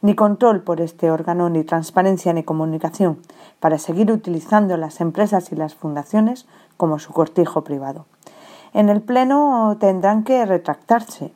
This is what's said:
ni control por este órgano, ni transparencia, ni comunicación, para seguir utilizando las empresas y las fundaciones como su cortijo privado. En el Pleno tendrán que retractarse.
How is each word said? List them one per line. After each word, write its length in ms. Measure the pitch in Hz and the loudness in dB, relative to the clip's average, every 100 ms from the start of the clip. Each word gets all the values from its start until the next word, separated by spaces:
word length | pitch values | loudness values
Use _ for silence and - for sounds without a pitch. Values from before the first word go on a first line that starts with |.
ni 120 | 208 202 | 2 4
control 460 | 214 208 240 208 | 2 4 2 2
por 180 | - 165 | -2 -4
este 300 | 165 - 170 | -4 -2 0
órgano, 380 | 160 165 175 175 | 0 -2 -2 0
ni 160 | 165 | 0
transparencia, 680 | 156 165 160 - 185 190 180 | -2 -4 -2 0 0 0 0
ni 100 | 170 | -2
comunicación, 760 | 156 160 160 160 165 170 185 147 _ - - _ | -2 -4 -2 -4 -6 0 -2 -2 _ -20 -20 _
para 180 | 160 156 | 0 0
seguir 320 | - 170 214 | -2 0 2
utilizando 680 | 220 220 170 156 214 202 175 | 2 -2 -8 0 2 2 -2
las 240 | 160 - | -6 -4
empresas 520 | 170 160 208 196 180 | -4 0 0 0 -2
y 20 | |
las 220 | 160 156 - | -8 -8 -8
fundaciones 720 | 156 147 143 214 220 254 - _ _ _ | -8 -8 -2 0 0 -2 -14 _ _ _
como 220 | 165 151 | -2 -2
su 140 | - | -6
cortijo 500 | - 160 - 160 - | -2 -2 2 0 0
privado. 440 | - 143 135 143 - _ - - - - - | -6 -8 -8 -12 -16 _ -20 -20 -20 -20 -10
En 160 | - 208 | 0 2
el 140 | 208 | 2
Pleno 760 | 214 247 254 277 294 247 220 208 | 0 0 2 2 2 2 0 2
tendrán 460 | 202 185 190 214 | 0 2 2 0
que 200 | 220 262 | 2 0
retractarse. 880 | 220 180 - - _ 233 226 - 170 | 2 -2 -2 -8 _ -2 -2 -14 -16